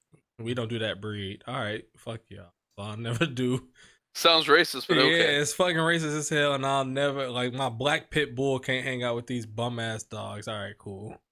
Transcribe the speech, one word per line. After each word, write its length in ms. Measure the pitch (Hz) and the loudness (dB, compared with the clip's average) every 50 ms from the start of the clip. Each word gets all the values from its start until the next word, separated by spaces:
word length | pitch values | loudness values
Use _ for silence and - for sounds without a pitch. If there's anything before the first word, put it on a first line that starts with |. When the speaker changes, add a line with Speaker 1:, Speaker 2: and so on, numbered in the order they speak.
| _ _ _ - _ _ _ - | _ _ _ -20 _ _ _ -10
Speaker 1:
We 140 | 113 117 127 | -6 -4 -4
don't 160 | 123 117 107 | -4 -4 -4
do 100 | 117 110 | -4 -4
that 220 | 110 107 87 98 | -4 -4 -4 -6
breed." 420 | 104 107 104 104 98 95 104 - - | -6 -8 -6 -6 -6 -8 -10 -10 -10
All 80 | 123 127 | -8 -6
right, 280 | 135 - 101 107 113 - _ _ | -4 -4 -4 -6 -6 -10 _ _
fuck 240 | - - 117 - - _ - | -16 -12 -12 -12 -12 _ -16
y'all. 240 | 98 98 95 87 _ _ _ _ - | -18 -18 -18 -20 _ _ _ _ -14
So 80 | 101 101 | -12 -10
I'll 100 | 107 107 | -10 -8
<laughs> 0 | |
never 280 | 110 117 117 117 117 170 | -6 -4 -2 0 0 0
do. 420 | 151 123 123 127 123 127 123 - - _ - - - _ _ _ _ - | 0 0 0 0 0 0 0 -4 -8 _ -20 -20 -20 _ _ _ _ -4
Speaker 2:
Sounds 320 | - - 170 165 160 151 | 2 4 6 6 6 6
racist, 420 | 151 147 165 165 - - 131 - | 8 8 8 6 4 0 -4 0
but 80 | - 175 | 2 4
Speaker 1:
Yeah, 60 | 143 131 | 6 6
Speaker 2:
okay. 320 | 156 165 170 165 151 143 | 6 6 6 4 4 4
Speaker 1:
it's 140 | 147 147 147 - | 2 2 0 2
fucking 220 | - 180 180 165 | 2 2 2 4
racist 400 | 160 160 165 170 165 160 151 147 | 2 2 2 2 2 0 0 -2
as 120 | 151 147 - | -2 -2 0
hell, 240 | 160 147 143 143 139 | 2 2 4 4 2
and 120 | 135 135 | 2 0
I'll 200 | 139 139 139 135 | 2 2 2 0
never, 420 | 131 131 139 143 143 135 139 135 | 0 0 0 0 0 0 -2 -4
like, 240 | 123 120 123 123 127 | -4 -2 -2 -2 -2
my 160 | 120 139 135 | -2 -2 -4
black 440 | 127 117 113 131 147 160 156 - - | -4 -2 0 0 2 0 0 -2 -2
pit 220 | - 156 147 135 123 | 0 0 0 0 -2
bull 260 | 123 135 139 131 127 | 0 0 2 0 0
can't 260 | - - 127 127 127 | 0 -2 -2 -2 -2
hang 180 | 135 127 123 123 | -4 -4 -2 -2
out 120 | 120 120 | -2 -2
with 120 | 120 120 | -2 -4
these 180 | - 127 120 107 | -4 -6 -6 -6
bum 320 | 107 107 113 117 123 123 117 | -6 -4 -4 -4 -4 -4 -4
ass 240 | 113 113 113 107 - | -4 -4 -6 -8 -8
dogs. 440 | - 113 107 104 101 104 104 - | -10 -10 -10 -10 -8 -10 -10 -8
All 80 | 117 107 | -8 -6
right, 200 | 104 98 101 104 | -6 -8 -10 -12
cool. 400 | - - 104 98 95 104 110 - - _ _ | -12 -14 -12 -12 -12 -12 -12 -14 -16 _ _